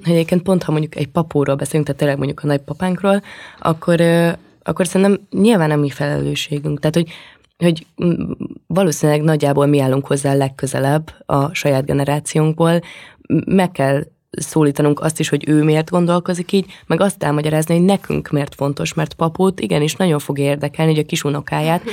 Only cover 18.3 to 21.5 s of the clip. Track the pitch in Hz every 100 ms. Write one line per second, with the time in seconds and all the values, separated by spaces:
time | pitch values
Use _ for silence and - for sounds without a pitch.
18.3 | 147 143 - 143 143 165 - 156 - 165
19.3 | 165 190 185 214 190 220 - 190 147 -
20.3 | 139 139 147 147 147 160 156 151 165 147
21.3 | 143 139